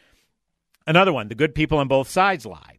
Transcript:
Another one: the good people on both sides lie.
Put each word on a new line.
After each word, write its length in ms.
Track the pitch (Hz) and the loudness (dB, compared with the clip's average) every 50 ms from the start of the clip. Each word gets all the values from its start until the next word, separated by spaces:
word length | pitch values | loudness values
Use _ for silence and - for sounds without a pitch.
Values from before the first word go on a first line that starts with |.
| _ _ _ _ _ _ _ _ _ _ _ _ _ _ _ _ - | _ _ _ _ _ _ _ _ _ _ _ _ _ _ _ _ -4
Another 260 | 151 160 175 196 190 | 0 2 4 4 4
one: 160 | 151 123 104 | 2 -2 -4
the 80 | 107 117 | -6 -4
good 180 | 110 151 151 123 | -2 -2 -2 0
people 260 | 151 156 151 156 147 | -2 -2 0 0 0
on 100 | 139 127 | 0 2
both 180 | 139 135 131 | 0 0 0
sides 380 | - - 185 190 196 190 151 - | 0 0 0 0 0 0 -4 -8
lie. 300 | 107 90 - - - - | -14 -18 -18 -20 -20 -20